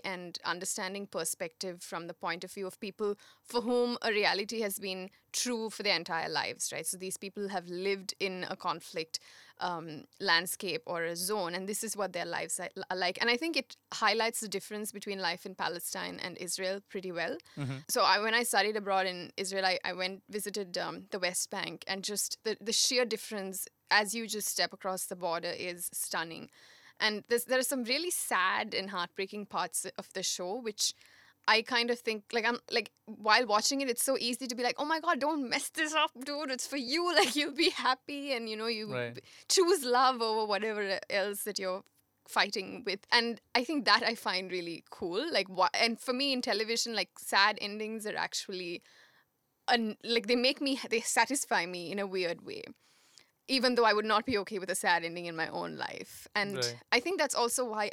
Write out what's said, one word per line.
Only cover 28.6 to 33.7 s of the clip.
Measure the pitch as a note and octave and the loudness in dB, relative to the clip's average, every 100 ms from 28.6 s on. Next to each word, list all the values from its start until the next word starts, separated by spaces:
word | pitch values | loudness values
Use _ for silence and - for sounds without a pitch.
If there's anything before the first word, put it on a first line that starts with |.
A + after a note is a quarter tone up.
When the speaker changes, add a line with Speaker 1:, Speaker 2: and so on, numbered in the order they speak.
| G#3+ | -2
Speaker 1:
and | - G3 | -4 -4
heartbreaking | G3 F3 - G3 G#3 G3+ | -4 -4 -4 -6 -6 -6
parts | F3+ F3 - F#3+ - | -4 -2 -2 -6 -8
of | F#3+ | -8
the | G3 | -4
show, | F3+ - F3+ A#3+ | -4 -2 -4 -4
which | A3+ G#3 - - - - - _ - | -6 -2 -2 -2 -12 -20 -20 _ 4
I | A3 | 4
kind | A3+ A#3+ A#3+ | 4 2 2
of | A#3+ | 0
think, | - A3 - | -2 -4 -2
like, | A#3 A3+ | 0 2
I'm, | A#3+ - | 0 0
like, | A#3 G#3+ _ - | -2 -2 _ -18
while | G#3+ G#3 A3 A#3+ | -2 6 6 8
watching | G#3 - | 4 4